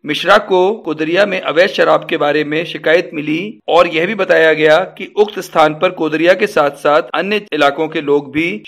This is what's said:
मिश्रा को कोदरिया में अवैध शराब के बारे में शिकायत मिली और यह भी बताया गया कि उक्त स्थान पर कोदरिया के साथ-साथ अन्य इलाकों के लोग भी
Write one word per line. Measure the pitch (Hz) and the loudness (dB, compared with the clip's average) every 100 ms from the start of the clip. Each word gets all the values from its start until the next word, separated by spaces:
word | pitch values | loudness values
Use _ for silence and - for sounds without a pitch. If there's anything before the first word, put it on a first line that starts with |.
| 143 | -6
मिश्रा | 147 170 208 | -6 2 2
को | 208 185 185 | 2 2 2
कोदरिया | 220 170 151 156 175 208 | -2 -8 -4 -2 0 0
में | 185 | -2
अवैध | - 147 190 | -2 0 0
शराब | 185 160 156 156 | 2 2 2 0
के | 165 | -2
बारे | 147 147 | 0 0
में | 147 151 | -2 -4
शिकायत | 170 - 156 165 175 | -6 -6 0 0 0
मिली | 156 143 160 208 - - | -8 -6 -6 -6 -12 0
और | 156 175 | 2 2
यह | 160 180 | 0 -2
भी | |
बताया | 214 185 165 160 | -2 0 4 4
गया | 156 156 156 | 4 4 4
कि | 185 - 190 - | 2 -10 -8 0
उक्त | 214 - | 0 -2
स्थान | 170 170 156 | -4 2 2
पर | 151 185 | 2 -2
कोदरिया | 185 160 156 170 | -2 -4 0 2
के | 190 214 | 2 0
साथ-साथ | 156 143 143 151 151 165 | 0 -2 0 2 2 0
अन्य | 143 185 208 208 | -6 -2 -4 -4
इलाकों | 156 143 143 156 | 0 0 0 -4
के | 165 | -4
लोग | 143 143 139 | 0 0 0
भी | 143 170 214 | -4 -4 -6